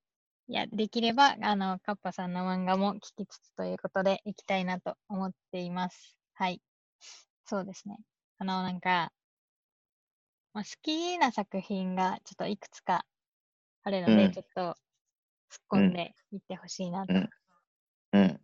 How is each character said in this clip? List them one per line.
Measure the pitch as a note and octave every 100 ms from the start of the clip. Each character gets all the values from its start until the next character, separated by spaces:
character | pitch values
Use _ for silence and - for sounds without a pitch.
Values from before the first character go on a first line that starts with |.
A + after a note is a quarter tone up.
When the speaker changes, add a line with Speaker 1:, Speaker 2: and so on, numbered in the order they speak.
| _ _ _ _ -
Speaker 1:
い |
や、 | - -
で | G#3+ G#3+
き | A#3
れ | A#3
ば、 | A#3 C#4+ -
あ | G#3 G3+
の、 | F#3+ F#3
カ | -
ッ | G3+
パ | F#3
さ | - F3+
ん |
の | F3+
漫 | F#3 F#3 F#3
画 | F#3+
も | G3+
聞 | G3+
き | - - F#3+
つ | -
つ | _ -
と | F3+
い |
う | F#3
こ | F#3
と | F#3+
で、 | F#3+ G3
い | G#3 -
き |
た | - F#3+
い | F3+
な | F3+
と | - - -
思 | F#3+ F#3+
っ | - _
て | F3+
い | F3
ま | F3+ F3+
す。 | - - _ _ -
は | F#3
い。 | F3+ _ _ _ _ - - _ _ -
そ | G3+
う | F#3+
で |
す | - G3+
ね。 | G#3 - _ _ -
あ |
の、 | F#3+ F#3
な | F#3
ん | F3+
か、 | F3+ F3+ E3 - _ _ _ _ _ _ _ _ _ _ _ _ _
ま | G#3
あ、 |
好 | - -
き | - D#4 F4 F4
な | C4
作 | G#3+ G3 F#3+
品 | - F#3+ F#3 F#3
が | F#3 -
ち | -
ょ |
っ | -
と | F3+
い | G3+
く | -
つ | -
か | - F3+ - _ _ _ _ _ _ _
あ | -
る | F#3+
の | E3+ G#2+
で、 | G2+
Speaker 2:
う |
ん。 |
Speaker 1:
ち | -
ょ |
っ | -
と | F#3
突 | F3
っ | - _ _ _ _ _ _ _ - _
込 | G3+ F#3+
ん |
で | F3+ E3+ - _
い | G3
っ | -
て | F#3
ほ | F3+
し | -
い | F3
な | F3+ F#3
と | F#3+
Speaker 2:
う |
ん。 | G3+ - _ _ _ _ _ _ _
う | G2+
ん。 |
う | F#2
ん。 | -